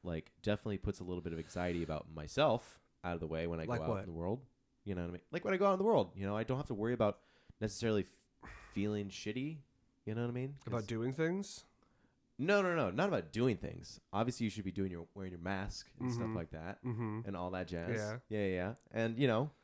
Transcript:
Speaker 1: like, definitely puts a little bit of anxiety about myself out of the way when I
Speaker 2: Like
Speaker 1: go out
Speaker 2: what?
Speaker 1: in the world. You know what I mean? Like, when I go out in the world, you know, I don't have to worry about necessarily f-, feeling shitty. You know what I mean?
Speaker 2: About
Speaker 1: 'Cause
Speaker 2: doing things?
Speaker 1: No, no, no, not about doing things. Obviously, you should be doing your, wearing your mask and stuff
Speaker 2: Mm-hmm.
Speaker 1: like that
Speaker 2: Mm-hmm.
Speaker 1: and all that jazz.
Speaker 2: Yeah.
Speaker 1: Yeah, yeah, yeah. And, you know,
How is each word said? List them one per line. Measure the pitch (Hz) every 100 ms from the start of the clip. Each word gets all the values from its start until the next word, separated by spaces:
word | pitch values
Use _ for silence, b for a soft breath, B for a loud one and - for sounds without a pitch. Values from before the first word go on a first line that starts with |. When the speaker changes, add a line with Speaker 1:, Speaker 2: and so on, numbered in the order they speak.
Speaker 1:
like, | 87 82 - _
definitely | 107 104 110 98
puts | 104 -
a |
little | 90 90
bit | 85
of | 82
anxiety | 80 90 90 87
about | 80 78 - 78
myself | 78 - 147 117 - - _ _
out | 90
of | 85
the | 80
way | 80 85
when | 82
I | 82
Speaker 2:
Like | 120
Speaker 1:
go |
out | 80
Speaker 2:
what? | 104
Speaker 1:
in | 95
the |
world. | 82 87 123 131 _ _ _ 104
You | 90
know |
what | 87
I |
mean? | 87 -
Like, | 262
when | 208
I | 185
go | 196
out |
in | 190
the |
world, | 202 190 98 92
you | 98
know, | 104
I |
don't | 113 131
have | 147
to |
worry | 107 113
about | 120 104 - b b b -
necessarily | 110 - 117 107 90 - _ _
f-, | - - -
feeling | 104 104 104 101
shitty. | - 107 117 143 160 - _ _ _ -
You | 110
know |
what | 120
I |
mean? | 123 131 143 -
Speaker 2:
About | 120
Speaker 1:
'Cause | 101
Speaker 2:
doing | 113 123
things? | 135 160 190 196 - - _ _ _ _ _ _ -
Speaker 1:
No, | 151 202
no, | 185
no, | 170 107
not | 104 196
about | 139 80
doing | 107 127 98
things. | - 82 82 - -
Obviously, | 98 120 - 113
you |
should | 107
be | 95
doing | 90 95
your, | 85 85
wearing | 101 95
your | 87
mask | 85 98 104 - - -
and | 127
stuff | 120 113
Speaker 2:
Mm-hmm. | 107
Speaker 1:
like | 82
that | 78 82 104 127
Speaker 2:
Mm-hmm. | 113 113 107 113
Speaker 1:
and | 95
all | 90
that | 92 87
jazz. | 87 85 113
Speaker 2:
Yeah. | 104 117 -
Speaker 1:
Yeah, | 107 98
yeah, | 90
yeah. | 92 117 -
And, | 110 113 113
you | 135
know, | 110 151 -